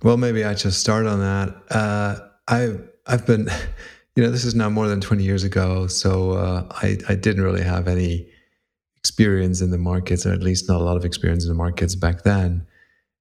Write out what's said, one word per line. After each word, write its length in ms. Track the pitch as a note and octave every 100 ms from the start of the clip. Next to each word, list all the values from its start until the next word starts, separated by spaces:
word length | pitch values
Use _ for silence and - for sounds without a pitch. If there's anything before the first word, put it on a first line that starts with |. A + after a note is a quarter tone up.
well, 140 | A#2 A#2+
maybe 300 | B2 A2+ G#2
I 80 |
just 260 | G2 G2+ F#2
start 240 | - A2
on 160 | A2 G2+
that. 340 | G2 G2 G2 - -
Uh, 580 | A2 G#2+ G#2 G#2 G2+ - _ -
I've, 400 | A#2+ A#2+ G2 - _ -
I've 200 | B2 A#2
been, 240 | A2 - - - -
<laughs> 360 | - - _ -
you 60 |
know, 80 | A#2
this 160 | B2 A#2+
is 80 |
now 160 | A2+ G#2
more 180 | G#2+ G#2+
than 140 | G2
twenty 220 | G2 G2+
years 200 | G2 G2
ago, 440 | F#2+ F#2+ F#2 F#2 F#2
so, 440 | - F#2+ F#2 F#2
uh, 340 | F#2 F#2 F2+ F2+
I, 260 | - G2+ G2 -
I 100 | F#2+
didn't 280 | G#2+ F#2+
really 180 | F#2+ F#2
have 240 | F2+ F2+ F2
any 440 | F2+ F2 E2+ - - _ _ _ _ _ _
experience 640 | - - G#2+ F#2+ F#2 F2+
in 100 | F#2
the 60 | F2
markets, 480 | F2 F2+ F2 F2+
or 80 | F#2+
at 100 | F#2
least 240 | F#2 F2+ -
not 140 | F2
a 40 |
lot 120 | F2 F2+
of 80 |
experience 400 | F2 - F2 F2
in 60 | E2+
the 40 |
markets 400 | E2 F2 F2 F#2
back 280 | F#2 F2 E2+
then. 440 | G#2 G2+ F2+ E2+ - _ _ _ _ _